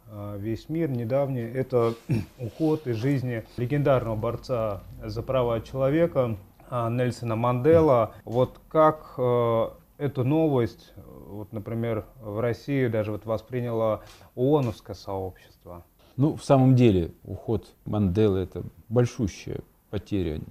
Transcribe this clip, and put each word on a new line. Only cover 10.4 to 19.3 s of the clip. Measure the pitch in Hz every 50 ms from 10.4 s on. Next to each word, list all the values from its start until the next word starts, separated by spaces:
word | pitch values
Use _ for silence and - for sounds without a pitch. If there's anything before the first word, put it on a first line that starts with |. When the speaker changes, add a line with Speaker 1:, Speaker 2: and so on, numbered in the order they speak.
| 160 151 139 123 117 107 - - - - - 92 - - 65 69 71 73
Speaker 1:
вот, | 98 104 110 -
например, | 113 110 101 113 113 113 117 117 113 107 - - - -
в | 110 107 101 110
России | 117 120 110 - - - 139 135 131
даже | 117 110 110 107 107
вот | 107 101 -
восприняло | 113 110 107 - - 127 123 120 120 113 110 113 110 107 95 - - - - - - _
ооновское | 123 127 139 156 147 127 117 101 - - - 98
сообщество? | - - 98 98 98 95 92 - - - - _ _ _ 90 87 87 - _ _ _ _ - _
Speaker 2:
Ну, | 131 135 156 -
в | - -
самом | - 143 131 131 131 131
деле, | 123 123 113 95 90 82 - - - -
уход | 104 98 - - - 113 98 - - - _ _
Манделы — | - 104 107 104 92 87 107 110 104 95 95
это | 90 - - 87 - - - - - -
большущая | 110 123 123 - - - 113 90